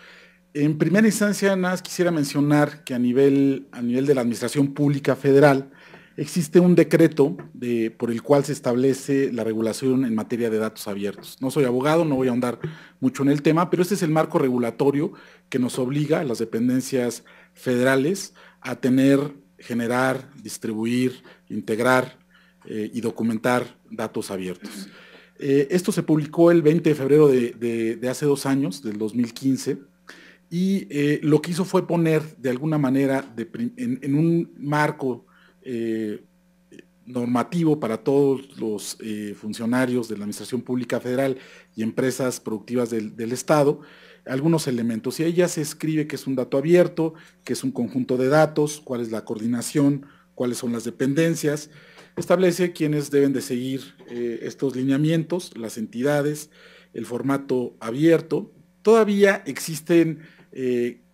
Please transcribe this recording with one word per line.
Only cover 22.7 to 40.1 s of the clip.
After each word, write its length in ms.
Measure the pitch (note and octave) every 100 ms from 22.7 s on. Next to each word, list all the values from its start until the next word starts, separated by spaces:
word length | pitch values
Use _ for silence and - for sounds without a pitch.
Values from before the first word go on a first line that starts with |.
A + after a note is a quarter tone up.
| A2 G#2
y 80 | A#2+
documentar 800 | A2+ - A2+ A2 B2+ B2 A2 - _
datos 400 | - A2 A#2 -
abiertos. 580 | G2 F#2 - G#2 G2+ - - - - _ -
Eh, 300 | C#3+ C#3 C#3
esto 220 | F3+ G3
se 100 | F3+
publicó 480 | - D#3 D3 E3 E3+
el 100 | E3+
veinte 300 | D3+ E3 D#3+
de 60 | C#3
febrero 320 | C3+ D3 D3
de, 240 | B2+ A#2+
de, 440 | A2 A#2+ A#2 A2+ A#2
de 120 | B2
hace 180 | B2+ D3
dos 200 | C#3 C#3+
años, 360 | C3+ D3+ -
del 160 | A2 G#2
dos 160 | A2
mil 180 | A#2 A2+
quince, 460 | - C3+ B2+ C3 C#3+ - _ - - - _ _
y, 360 | E3+ F#3+ G3 -
eh, 300 | C#3+ D3 D3
lo 180 | D3 D3+
que 120 | E3+
hizo 120 | F3
fue 220 | F#3 F#3 E3+
poner 500 | E3+ D#3+ D#3 D#3 -
de 120 | B2+
alguna 260 | B2 B2+ D3+
manera 460 | C3 C3+ C3+ C3+
de 240 | C3+ A#2 A2
prim-, 260 | A2+ A#2 -
en, 240 | A#2+ B2+
en 120 | C#3+ C#3+
un 360 | E3 E3+ E3+ -
marco, 680 | C#3+ D3+ D3 D3+ C3+ A#2 - _ _ _
eh, 640 | B2+ A#2 A2+ A2 G#2+ G2+ - _ _ _ _ - _ _
normativo 720 | A#2+ B2 A#2+ B2+ C#3 F3 D#3+ D3+
para 200 | A#2 A2+
todos 600 | D3 C#3 C#3 B2+ - -
los, 380 | A2 G2+ - -
eh, 360 | A2 G#2+ G#2 G2
funcionarios 720 | G#2+ G#2 A#2 B2 B2+ B2
de 80 | A2